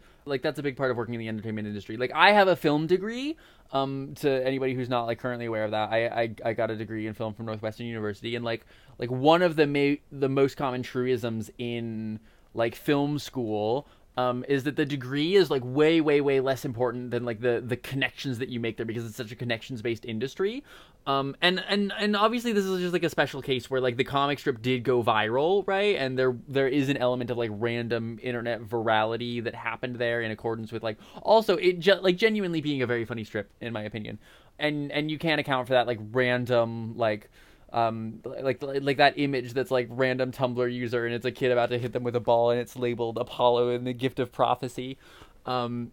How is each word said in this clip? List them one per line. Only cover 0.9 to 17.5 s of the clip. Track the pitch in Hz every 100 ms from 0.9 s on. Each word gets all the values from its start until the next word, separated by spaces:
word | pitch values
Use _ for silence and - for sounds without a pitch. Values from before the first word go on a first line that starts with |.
of | 120
working | 117
in | 117
the | 113
entertainment | 110 113 107 104
industry. | 104 98 113
Like, | 127
I | 147 180
have | 208 190
a | 170
film | 156 147 160
degree. | 185 208 240 285 320 - - -
Um, | 135 135 135 139 143
to | 147 135 127
anybody | 135 131
who's | 127 123
not, | 123 117
like, | 117
currently | 127 120 120
aware | 110
of | 107
that, | 107 107
I, | 113 117
I, | 117 117 107
I | 120
got | 113 113
a | 107
degree | 107 110 110
in |
film | 107 110
from | 107 113
Northwestern | 110 110 107 120
University, | 113 107 101 117 120
and, |
like, | 117 117 - - - -
like, | 120
one | 127 139 170
of | 180 156
the | 147
ma-, | 143 143 143 -
the | 139 135
most | 135 135 -
common | 139 127
truisms | 123 127 127 123 117 113 110 -
in, | 120 117 117 110 110 110 - _ _
like, | - 117 -
film | - 143 143 147
school, | - 131 113 107 107 131 - - _ -
um, | 123 123 127
is | 139
that | 131 131
the | 147
degree | 143 123 143 160 202
is, | 160
like, | 139 123
way, | 131 156 165
way, | 151 147
way | 143 135
less | 131 131
important | 143 113 123 123 123
than, | 120 120
like, | 107
the, | 123